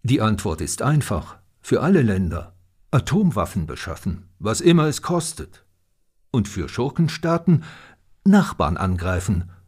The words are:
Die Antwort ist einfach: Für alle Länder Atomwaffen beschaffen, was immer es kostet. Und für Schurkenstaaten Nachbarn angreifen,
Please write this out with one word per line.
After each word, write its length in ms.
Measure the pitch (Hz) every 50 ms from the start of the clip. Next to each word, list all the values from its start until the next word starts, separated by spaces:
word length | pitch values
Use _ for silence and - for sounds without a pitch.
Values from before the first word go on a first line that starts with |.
| -
Die 180 | 110 127 -
Antwort 400 | 110 110 107 95 - 104 80 80
ist 220 | - - - - -
einfach: 540 | 131 151 151 131 - 104 78 - - - - _ _ _ _
Für 220 | _ - 135 107
alle 220 | 120 156 202 175 131
Länder 500 | 110 98 92 95 85 82 82 82 - - _ _ _ _ _ _ _
Atomwaffen 720 | - 131 - - 139 196 220 175 - 104 85 - - - 80
beschaffen, 640 | - 64 - - - 80 - - 98 85 87 - - _ _
was 240 | 82 104 113 -
immer 240 | - 175 170 170 151
es 160 | 156 135 -
kostet. 640 | - - 180 170 160 - - - - - - - _ _ _ _ _ _ _ _ _ _ _ _ _ _
Und 180 | - 120 101 -
für 220 | - 95 78 71
Schurkenstaaten 960 | - - 120 143 - - 170 151 - - - 165 165 170 165 - 170 147 - - - - - - - _ _ _ _ _ _
Nachbarn 520 | 196 196 208 180 - - - 85 73 85 -
angreifen, 720 | 95 92 92 90 87 92 92 87 90 - 104 85 87 - - - _